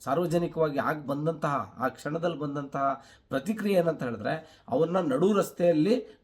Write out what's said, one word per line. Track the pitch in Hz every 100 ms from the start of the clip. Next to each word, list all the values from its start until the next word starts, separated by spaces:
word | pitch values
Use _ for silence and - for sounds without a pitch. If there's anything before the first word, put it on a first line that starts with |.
ಸಾರ್ವಜನಿಕವಾಗಿ | - 156 175 170 170 160 156 139
ಆಗಿ | 123 151 135
ಬಂದಂತಹ, | 143 156 156 156 139 101 -
ಆ | 127
ಕ್ಷಣದಲ್ಲಿ | - 147 160 175 151
ಬಂದಂತಹ | 147 143 139 143 139 135 - - -
ಪ್ರತಿಕ್ರಿಯೆ | 139 165 214 202 190
ಏನಂತ | 170 151
ಹೇಳಿದ್ರೆ, | 127 110 120 160 - - -
ಅವನ್ನ | 127 160 185
ನಡು | 160 131 190
ರಸ್ತೆಯಲ್ಲಿ | 202 - - 175 156 165 254 - -